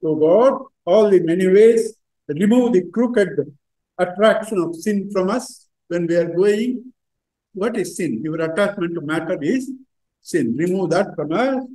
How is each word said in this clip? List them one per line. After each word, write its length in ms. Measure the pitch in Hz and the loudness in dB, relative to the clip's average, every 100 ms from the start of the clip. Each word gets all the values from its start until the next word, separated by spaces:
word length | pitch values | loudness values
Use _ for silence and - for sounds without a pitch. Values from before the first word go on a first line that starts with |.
So 120 | 165 | -2
God, 480 | 151 156 190 262 262 - _ | 0 4 6 4 2 -8 _
all 260 | - 196 208 | 2 4 6
the 100 | 190 | 4
many 260 | 165 175 185 | 4 0 4
ways, 480 | 190 226 226 214 - _ _ _ | 6 6 6 0 -8 _ _ _
remove 440 | 147 202 240 240 | -2 2 2 2
the 100 | 185 180 | 0 0
crooked 600 | - 240 240 190 143 143 - _ _ _ - | -2 -2 0 0 -2 -6 -8 _ _ _ -6
attraction 600 | 180 180 220 - 214 202 | -6 2 2 2 -2 -4
of 180 | 170 170 | -4 -4
sin 340 | - 202 190 | -2 -2 -2
from 200 | 196 185 | -2 -2
us 380 | 240 247 - _ _ _ | -2 -6 -18 _ _ _
when 180 | 175 170 | -4 0
we 100 | 170 | 0
are 160 | 156 | 0
going. 600 | 165 202 214 247 247 - _ _ _ _ _ _ | 0 2 2 0 -4 -8 _ _ _ _ _ _
What 220 | 190 208 233 | -6 -4 -4
is 200 | 180 - | -6 -4
sin? 260 | 170 117 | -6 -4
Your 180 | 156 160 | -6 -6
attachment 540 | 160 175 202 190 170 | -4 -2 -2 -2 -6
to 60 | 170 | -6
matter 380 | 147 160 165 175 | -6 -6 -4 -6
is 300 | 143 254 254 - - _ _ _ | -2 -2 -4 -12 -18 _ _ _
sin. 360 | - 170 - 131 | -6 -2 -2 -2
Remove 340 | 175 190 175 | -2 -2 0
that 240 | 165 196 - | 0 -2 -4
from 160 | 147 | -6
us. 320 | 170 262 262 254 | -2 -2 -2 -6